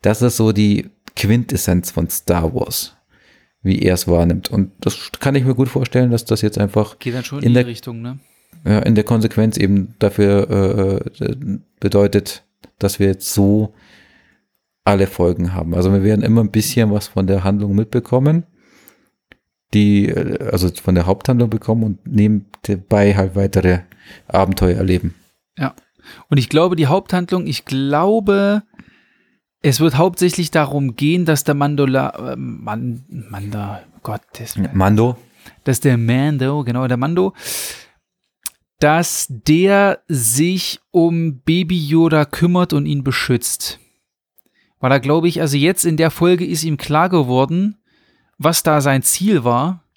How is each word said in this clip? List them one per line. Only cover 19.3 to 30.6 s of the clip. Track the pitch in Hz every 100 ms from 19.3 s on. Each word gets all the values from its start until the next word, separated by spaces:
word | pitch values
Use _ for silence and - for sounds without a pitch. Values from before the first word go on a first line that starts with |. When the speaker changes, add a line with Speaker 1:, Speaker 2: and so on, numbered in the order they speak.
| _ _ _ _
Speaker 1:
die, | 104 104 101 101
äh, | 85 - - -
also | 92 90
von | - -
der | 90 87
Haupthandlung | 98 - 123 120
bekommen | 113 - 113
und | 110 98 -
nebenbei | 107 104 107 101 - - 98 92 107 101 98
halt | 95 95
weitere | 98 - 90 90 - _ - - _
Abenteuer | 92 95 98 92 90
erleben. | 95 90 87 - _ _ _ -
Speaker 2:
Ja. | 135 - _ _ - - _
Und | 143
ich | 117
glaube, | 151 180 175
die | 143
Haupthandlung, | 185 - 180 180 180 165
ich | 131
glaube, | - 135 139 147 185 220 202 196 202 208 - - - _ _ _ _ _ _ _
es | 147 123
wird | 156 127
hauptsächlich | 180 180 180 175 165
darum | 165